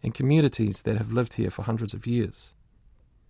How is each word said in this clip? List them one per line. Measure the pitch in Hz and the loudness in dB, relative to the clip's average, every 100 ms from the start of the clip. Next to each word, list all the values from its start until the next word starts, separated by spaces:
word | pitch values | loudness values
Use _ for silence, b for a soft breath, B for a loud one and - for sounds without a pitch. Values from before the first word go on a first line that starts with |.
and | 123 | -6
communities | - 135 156 147 - 110 101 | -2 4 6 4 4 0 0
that | - 113 | -2 -2
have | 110 | 0
lived | 117 120 - | 0 -2 -2
here | 104 | -4
for | - | -2
hundreds | 113 113 110 | -4 -2 -4
of | 117 117 | -6 -2
years. | 120 110 - - _ _ _ - _ _ _ _ | 0 -2 -6 -20 _ _ _ -20 _ _ _ _